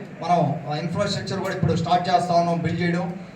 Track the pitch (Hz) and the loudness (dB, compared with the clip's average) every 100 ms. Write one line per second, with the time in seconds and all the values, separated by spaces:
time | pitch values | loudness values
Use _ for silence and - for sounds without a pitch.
0 | - - 175 175 139 - - 151 175 202 | -10 -6 0 2 2 -2 -4 -4 -4 -2
1 | 202 - - 190 190 185 165 156 - 180 | -2 -4 -4 -4 -4 0 2 2 2 2
2 | 180 175 175 170 170 170 170 170 175 170 | 4 2 4 2 2 2 0 0 0 0
3 | 175 - - | -2 -8 -12